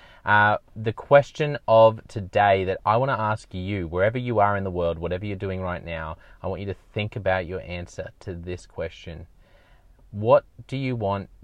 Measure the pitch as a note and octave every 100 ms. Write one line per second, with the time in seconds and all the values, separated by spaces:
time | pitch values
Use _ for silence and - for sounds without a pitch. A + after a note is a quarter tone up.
0 | - - - G#2 G#2 G#2 - - A2 -
1 | - C#3+ C#3 - D3 C#3+ - A2+ A2+ A2+
2 | - G#2+ F#2 G2+ G2+ G2 F#2 F#2 - A2+
3 | C3+ A#2+ G#2+ G#2+ - F#2 F2+ G2+ E2+ F2
4 | G2+ B2 B2 A2 G2+ G2+ G2 F2 E2+ E2
5 | E2+ F2+ G#2 F#2+ G2 F#2 F#2 F2+ E2 E2
6 | D#2+ D#2+ - - F#2+ F2+ G2 F#2 _ -
7 | G#2 A2+ F#2+ F#2+ E2+ F#2 - F2 F2+ -
8 | - - - F2 E2+ F2+ - - E2+ -
9 | - D#2 E2 _ _ _ _ _ _ _
10 | _ G#2 A2 B2 - - - C3 C3+ B2
11 | G2+ G2 F#2+ -